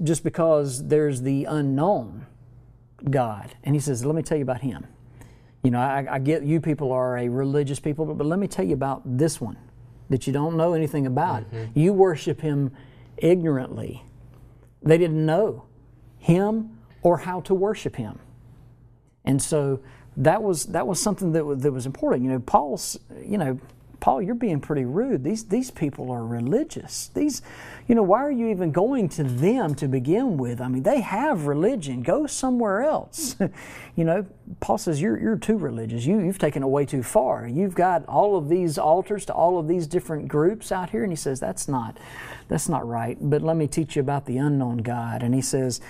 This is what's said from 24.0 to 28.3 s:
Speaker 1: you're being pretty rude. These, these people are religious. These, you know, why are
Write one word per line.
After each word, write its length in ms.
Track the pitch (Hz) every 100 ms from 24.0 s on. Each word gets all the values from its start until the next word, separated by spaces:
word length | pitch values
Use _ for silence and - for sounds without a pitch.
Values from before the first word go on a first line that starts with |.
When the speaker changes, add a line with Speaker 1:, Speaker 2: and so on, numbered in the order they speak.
| - 269
Speaker 1:
you're 140 | 185 240
being 240 | 240 147
pretty 260 | - 147 123
rude. 380 | 160 269 175
These, 220 | 135 220 -
these 260 | 220 262
people 400 | - 147 127 127
are 120 | 123
religious. 840 | 117 117 120 220 320 - - - -
These, 280 | - 302 240 - - - - -
you 60 | 233
know, 80 |
why 200 | 190 214
are 80 | 294